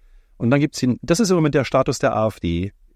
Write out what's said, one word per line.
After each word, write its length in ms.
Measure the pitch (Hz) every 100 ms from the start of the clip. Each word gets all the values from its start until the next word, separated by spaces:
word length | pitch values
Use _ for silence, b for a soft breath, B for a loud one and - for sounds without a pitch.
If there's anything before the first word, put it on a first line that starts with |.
| _ - _ -
Und 140 | 117
dann 80 | 143
gibt's 220 | 151 -
den, 180 | 127 117
das 180 | 127 170
ist 100 | 196
im 60 | 180
Moment 180 | 156
der 100 | 139
Status 360 | 120 135 135 131
der 160 | 127 113
A 100 | 110
F 140 | -
D, 320 | 87 85 98 - -